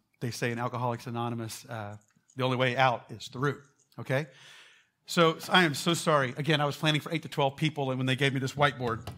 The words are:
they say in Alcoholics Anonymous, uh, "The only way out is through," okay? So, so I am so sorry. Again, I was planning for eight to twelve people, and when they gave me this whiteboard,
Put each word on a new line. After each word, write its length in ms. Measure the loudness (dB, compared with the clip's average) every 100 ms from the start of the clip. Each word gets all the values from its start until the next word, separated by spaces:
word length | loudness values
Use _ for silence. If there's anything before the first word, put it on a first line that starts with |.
| _ -8
they 100 | -6
say 200 | -2 -2
in 80 | -2
Alcoholics 480 | -4 -2 -2 -4 -6
Anonymous, 580 | -6 -4 -6 -8 -10 -12
uh, 300 | -10 -10 -14 _ _ _ -4
"The 80 |
only 120 | -2 2
way 200 | 2 4
out 280 | 4 2 -6
is 180 | -16 -12
through," 340 | -4 -4 -4 -10 _ _ -12
okay? 260 | -4 -2 -2 -12 -20 -20 -20 _ _ _ -4
So, 320 | 4 4 4
so 120 | 2
I 140 | 4
am 100 | 4
so 200 | 2 0
sorry. 400 | 0 4 2 2 -2
Again, 240 | 0 2
I 60 | 2
was 100 | 0
planning 240 | 0 0
for 100 | 0
eight 120 | -6
to 80 | -4
twelve 260 | 0 0 2
people, 340 | 0 0 -2
and 80 | 0
when 60 |
they 100 | 0
gave 200 | 2 2
me 60 | 0
this 120 | -2
whiteboard, 480 | 2 0 2 -4 -4 -6